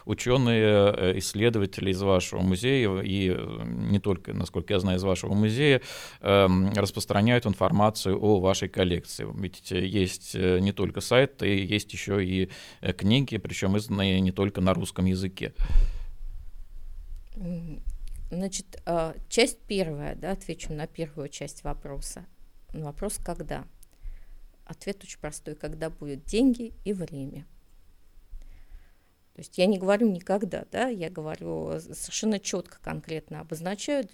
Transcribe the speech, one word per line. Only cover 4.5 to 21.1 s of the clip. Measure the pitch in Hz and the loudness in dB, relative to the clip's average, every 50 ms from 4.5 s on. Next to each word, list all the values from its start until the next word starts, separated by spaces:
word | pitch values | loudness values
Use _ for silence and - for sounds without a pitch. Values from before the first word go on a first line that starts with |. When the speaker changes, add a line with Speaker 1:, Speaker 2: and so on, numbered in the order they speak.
| - 92 85 - 104 | -4 -6 -2 0 0
Speaker 1:
я | 92 | 2
знаю, | 92 95 92 90 | 2 2 2 2
из | 95 | 2
вашего | 98 92 87 - 104 101 | 0 0 0 0 0 2
музея, | 104 107 107 110 127 147 147 135 123 - - - - - - - - | 4 4 4 2 4 4 4 4 4 2 -4 -14 -14 -14 -16 -14 -4
эм, | - 98 98 98 98 92 92 92 95 101 101 | 2 4 6 8 8 8 6 4 4 2 2
распространяют | 101 101 98 - 107 - - 101 101 101 117 123 123 - | 2 0 0 0 -4 -4 0 2 4 4 6 4 4 2
информацию | 110 95 - 92 92 - 101 104 107 104 - - - 101 104 | 0 0 2 2 2 4 4 4 4 2 0 0 0 0 2
о | 104 104 107 95 | 4 4 4 6
вашей | 90 95 98 - 101 92 | 6 4 2 2 0 -4
коллекции? | - - 95 90 87 82 - - - - 107 104 - - | 0 2 2 2 2 -2 -4 -8 -10 -10 -8 -8 -6 -6
Ведь, | 98 87 - - - - 95 | -8 -8 -8 -10 -10 -4 -2
э, | 92 95 | -2 -2
есть, | 95 107 104 92 90 - - - - - | 0 2 2 2 2 0 -6 -12 -8 -4
э, | 107 95 92 90 90 | 0 2 4 4 4
не | 95 101 101 | 4 2 2
только | - 98 92 - 101 | 0 -2 -2 -2 -4
сайт, | - - 120 127 139 139 - - - | 0 4 6 6 4 4 0 -2 0
и | 98 101 98 98 90 104 | 2 2 2 0 2 0
есть | 104 - - - | 0 0 -2 -10
ещё | 92 - - 98 101 | -10 -4 0 0 2
и, | 95 90 92 92 92 92 - - - - - - | 2 2 2 0 0 0 -4 -14 -18 -20 -16 -6
э, | - 92 90 | -4 -4 -4
книги, | - 95 98 117 139 135 - 117 101 | 0 2 4 4 4 4 2 -2 -6
причём | - - - - - 95 98 | -6 -6 -6 -2 0 2 2
изданные | 104 107 - 98 98 98 98 92 92 | 0 0 -2 -2 0 2 2 4 4
не | 95 92 90 | 2 2 2
только | - 98 101 - 98 | 2 0 0 0 2
на | 92 95 92 | 2 2 2
русском | 85 - - - - 90 | 2 0 -6 -2 0 0
языке. | 92 92 92 98 95 95 - - - - - - - - - - - - - - - - - - - - - - - - - - - - - - - - - - - - - - - - | 2 2 0 -2 -6 -6 -6 -8 -8 -2 -2 0 6 8 8 8 8 2 -2 -8 -8 -10 -10 -10 -10 -10 -10 -10 -10 -12 -12 -14 -12 -12 -12 -12 -10 -10 -12 -10 -10 -12 -12 -12 -12 -10
Speaker 2:
М, | 214 185 170 175 165 170 165 147 - - - - - - - - - - - | -8 -6 -6 -6 -6 -8 -8 -10 -6 -6 -6 -6 -6 -6 -8 -8 -8 -8 -8
значит, | - 175 190 190 190 - - - - - - | -6 -4 -4 -4 -6 -8 -10 -12 -16 -12 -6
э, | - 170 170 160 160 - - - - | -2 -2 0 -2 -2 -6 -10 -10 -2
часть | - 226 233 - - - - - | 2 4 4 4 2 -6 -8 -6
первая, | 208 190 185 165 151 143 147 147 - | -2 -2 -2 -2 -4 -6 -6 -8 -8
да, | - - 175 196 | -8 -6 -6 -6
отвечу | 190 - - 165 - - - 156 | -6 -6 -10 -10 -8 -8 -8 -6
на | 151 135 | -6 -8
первую | - - - 165 151 | -8 -6 -8 -8 -8